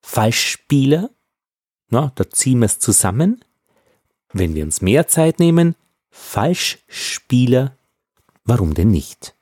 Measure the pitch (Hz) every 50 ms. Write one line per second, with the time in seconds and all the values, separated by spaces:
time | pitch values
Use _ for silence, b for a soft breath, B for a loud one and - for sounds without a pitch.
0 | _ - - 120 110 113 117 - - - - - _ _ 147 139 135 135 147 165
1 | 196 269 _ _ _ _ _ _ _ _ _ _ _ _ _ _ _ _ 110 120
2 | 151 139 - - 95 _ - - - 131 127 120 117 101 - - - - 104 -
3 | - 98 95 120 165 196 240 254 _ _ _ _ _ _ _ _ _ _ _ _
4 | _ _ _ _ _ _ - 95 90 82 78 78 76 78 - - 92 92 110 147
5 | 165 - - 165 160 165 160 - 170 170 165 170 170 170 165 _ _ _ _ _
6 | _ _ _ - - - - - 107 156 180 - - - - _ _ _ - -
7 | - - - - _ _ 127 123 127 123 123 127 135 135 - _ _ _ _ _
8 | _ _ _ _ _ _ _ _ _ - 120 113 95 78 73 85 85 113 101 76
9 | - - - _ - - _ _